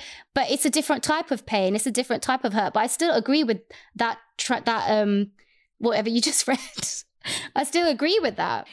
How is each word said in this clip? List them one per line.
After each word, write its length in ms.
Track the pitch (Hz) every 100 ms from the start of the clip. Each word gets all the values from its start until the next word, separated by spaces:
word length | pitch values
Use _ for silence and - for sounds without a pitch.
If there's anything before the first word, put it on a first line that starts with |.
| - - -
but 160 | 277 254
it's 160 | 269 302
a 40 |
different 340 | 311 302 294
type 280 | - 311 -
of 140 | - -
pain. 300 | 208 185 208
It's 100 | 262
a 60 |
different 320 | 220 262 226
type 200 | - 262
of 100 | 233
hurt. 200 | 214 190
But 60 | 214
I 60 | 240
still 260 | - 330
agree 300 | 240 226 302
with 160 | 240 208 - - - -
that, 220 | 226 - _ -
tra-, 260 | - 240 -
that, 240 | 226 -
um, 420 | 214 208 202 202 - _ _ _ -
whatever 320 | 233 226 214
you 120 | 233
<laughs> 80 | 262
just 180 | - -
read. 120 | 262 - - - - - _ - - - -
I 80 |
still 240 | 294 339 339
agree 320 | 240 311 415
with 140 | 285 -
that. 300 | 175 - -